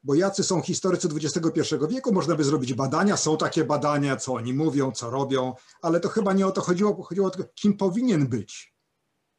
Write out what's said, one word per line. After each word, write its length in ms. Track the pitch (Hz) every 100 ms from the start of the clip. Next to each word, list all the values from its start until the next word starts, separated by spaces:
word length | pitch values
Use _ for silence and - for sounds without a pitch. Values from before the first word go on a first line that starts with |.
Bo 120 | 135
jacy 300 | 143 190 190
są 160 | 175 180
historycy 480 | 147 175 190 175 175
dwudziestego 420 | 151 151 175 170
pierwszego 380 | 170 143 147 151
wieku, 240 | 254 254
można 220 | 185 147
by 100 | 160
zrobić 300 | 139 147 123
badania, 420 | 120 135 156 202 185
są 200 | 160 156
takie 280 | 151 165
badania, 520 | 135 147 147 147 143 131
co 160 | -
oni 220 | 120 117
mówią, 380 | 135 156 135 135
co 180 | 117 117
robią, 440 | 127 123 131 127 123 - _
ale 180 | 170 170
to 80 | 196
chyba 240 | 220 196
nie 140 | 196 190
o 40 |
to 100 | 190
chodziło, 420 | 165 175 208 175
chodziło 240 | - 175 190
o 40 |
to, 140 | 190 -
kim 220 | - 208 202
powinien 500 | 196 190 254 165 135
być. 480 | 117 90 - - _ _ _ _ _ _